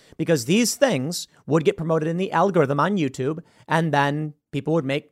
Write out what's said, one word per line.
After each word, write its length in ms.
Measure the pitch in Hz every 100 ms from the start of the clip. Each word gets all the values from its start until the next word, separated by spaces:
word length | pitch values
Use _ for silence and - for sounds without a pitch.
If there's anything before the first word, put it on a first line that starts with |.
| _ -
Because 280 | 156 160
these 320 | 113 202 240 -
things 500 | 269 147 139 175 - _
would 200 | - 160
get 120 | 156 202
promoted 320 | 165 160 156
in 80 | 170
the 160 | 196
algorithm 460 | 160 190 175 135 143
on 180 | 165 202
YouTube, 440 | 139 - 135 160 - _ -
and 240 | 165 165
then 400 | 143 143 147 151 - _
people 200 | 143 135
would 100 | 165
make 260 | 135 143 -